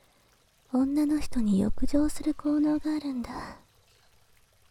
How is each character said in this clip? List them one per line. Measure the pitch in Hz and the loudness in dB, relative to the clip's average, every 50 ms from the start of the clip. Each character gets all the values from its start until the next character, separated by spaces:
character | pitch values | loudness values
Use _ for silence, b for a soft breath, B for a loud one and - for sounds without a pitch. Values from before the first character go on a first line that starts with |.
| b b b b b b b b b _ _ _ _ _ | b b b b b b b b b _ _ _ _ _
女 | 254 254 269 269 285 302 302 | -2 0 0 0 2 0 2
の | 294 302 294 | 2 2 0
人 | 285 - - 254 | 0 0 0 0
に | 220 208 196 190 | 2 2 2 2
浴 | 208 214 - - 262 | 2 2 2 4 4
場 | - - 294 302 302 | 4 4 4 2 2
す | - - - | 0 -2 -4
る | 311 294 | -4 -4
効 | - - 302 294 302 | -2 -2 0 0 2
能 | 294 302 302 302 | 2 0 0 0
が | - 311 302 | -2 -2 -4
あ | 302 | -4
る | 294 277 | -4 -6
ん | 262 247 | -6 -6
だ。 | 226 - 247 254 - - - - - _ _ _ _ _ _ _ _ _ _ _ _ _ _ _ _ _ _ _ _ _ | -8 -8 -10 -12 -12 -14 -16 -18 -20 _ _ _ _ _ _ _ _ _ _ _ _ _ _ _ _ _ _ _ _ _